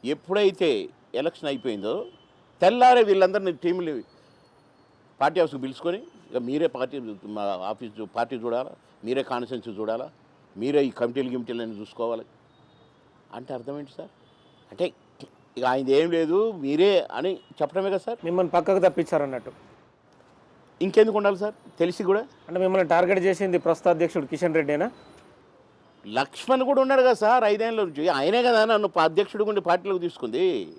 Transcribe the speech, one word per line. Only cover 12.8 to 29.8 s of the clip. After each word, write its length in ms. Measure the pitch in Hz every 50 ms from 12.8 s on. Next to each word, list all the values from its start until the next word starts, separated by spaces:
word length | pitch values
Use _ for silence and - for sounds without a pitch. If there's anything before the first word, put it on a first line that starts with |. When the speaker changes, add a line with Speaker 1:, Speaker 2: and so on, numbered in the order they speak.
| _ _ _ _ _ _ _ _ _ _ -
Speaker 1:
అంటే 160 | 113 127 131 139
అర్థం 220 | 123 113 139 143 147
ఏంటి 140 | 143 135 - -
సార్? 140 | 160 - _ _ _ _ _ _ _ _ _ _ _ _
అంటే 140 | - - 175 180 - _ _ _ _ _ - - _ _ _ _ _
ఇక 80 | 117 127 127
ఆయనది 200 | 127 135 135 127 135 147
ఏం 100 | 160 170
లేదు, 280 | 170 165 165 151 170 196 214 226 214 175 139
మీరే 420 | 135 143 151 180 202 202 175 - - - 120
అని 140 | 147 190 185 - - _ - -
చెప్పడమే 300 | 156 143 160 190 190 196
కదా 120 | 196 185 -
సార్. 120 | - 233 - -
Speaker 2:
మిమ్మల్ని 280 | 170 175 185 185 160 -
పక్కకు 240 | 175 160 180 196 190 175 180
తప్పించారన్నట్టు. 640 | - - 165 - - 156 143 135 131 123 - - - - - - - _ _ _ _ _ _ _ _ _ _ _ _ _ _ _ _ _ _ _ _ _
Speaker 1:
ఇంకెందుకు 340 | 170 190 185 220 220 220 202
ఉండాలి 220 | 208 202 202 196 180 208
సార్ 100 | 208 208 _ _ - _ -
తెలిసి 260 | 170 175 175 - 208 180
కూడా? 120 | 196 208 240 - - _ _ -
Speaker 2:
అంటే 100 | 170 185
మిమ్మల్ని 280 | 190 185 190 190 180 151 165
టార్గెట్ 280 | 170 180 180 196 185 175 196
చేసింది 320 | 185 - 196 190 175 175 -
ప్రస్తుత 220 | 170 165 - - 180
అధ్యక్షుడు 380 | 170 160 170 160 - 175 143 127
కిషన్ 220 | 165 147 180 170 156
రెడ్డేనా? 340 | 165 151 143 147 147 180 240 - - - - - - _ - _ _ _ _ _ _ _ _ _ _ _ _ _ _ - 101 107 123
Speaker 1:
లక్ష్మణ్ 460 | 139 - - - - - 262 262 262
కూడా 160 | 254 285 254 262
ఉన్నాడు 160 | 262 269 262 254
కదా 80 | 254 240
సార్ 300 | - 214 214 240 254 226
ఐదేళ్ళ 340 | 208 208 208 226 226 226 220 208
నుంచి, 240 | 175 147 139 151 180
ఆయనే 340 | 156 135 139 165 208 240 240 247
కదా 160 | 240 220 220
నన్ను 240 | 220 226 208 208 196
పా-, 180 | - 175 160 160
అధ్యక్షుడు 340 | 156 180 202 - - 208 214
గుండి 160 | 208 214 202
పార్టీలోకి 420 | 180 175 175 185